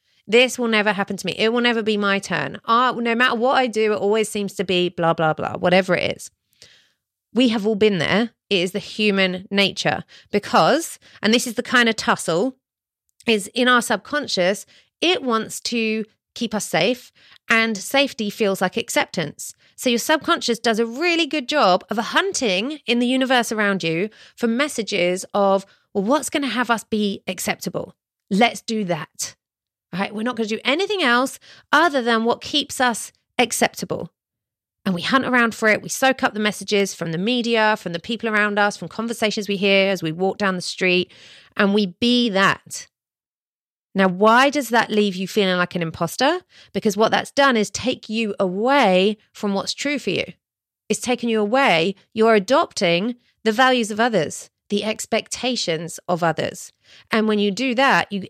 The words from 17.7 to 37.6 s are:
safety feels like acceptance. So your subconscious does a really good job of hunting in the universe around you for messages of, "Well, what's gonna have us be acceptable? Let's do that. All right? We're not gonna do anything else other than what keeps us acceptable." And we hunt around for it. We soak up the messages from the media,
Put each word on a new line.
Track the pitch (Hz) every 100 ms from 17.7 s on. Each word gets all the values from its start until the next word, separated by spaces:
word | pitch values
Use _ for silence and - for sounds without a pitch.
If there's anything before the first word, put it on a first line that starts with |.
| 208
safety | - 269 277 - 208
feels | - 208 190
like | 185 -
acceptance. | - 294 285 - 151 - - - _ -
So | 254
your | 233
subconscious | - 311 320 320 226 220
does | 233 220
a | 233
really | 240 349 330 320
good | 311 240
job | 302 208 185 -
of | 220
hunting | 220 294 392 - 233 180 247 302 -
in | 240
the | 247
universe | 262 254 254 226
around | 214 202 196
you | 165 160 214 - - -
for | 233
messages | 233 294 - 202 202 175 185 -
of, | 208 196 196 - _ _
"Well, | 208
what's | 196 302 285
gonna | 311 277
have | 220 240
us | 226
be | - 220 208 196 -
acceptable? | 180 - 175 185 - - - _ _ -
Let's | 196 240 -
do | - 220 185
that. | 160 - - - - _ _ _ _ _
All | 180
right? | 196 208
We're |
not | 226 233
gonna | 214
do | 220
anything | 233 302 392 403
else | 269 240 262 - - - -
other | 285 349 277
than | 233 226
what | 226 -
keeps | - 285 - -
us | 247 220 - _ _ -
acceptable." | 247 - - - - - 170 _ _ _ _ _ _ _ 202
And | 175
we |
hunt | - 262 -
around | 247 233
for | - 220
it. | 202
We | 196
soak | - 262 254
up | 262
the | 214
messages | 214 - 196 208 196
from | - 165
the | 160
media, | 208 247 233 226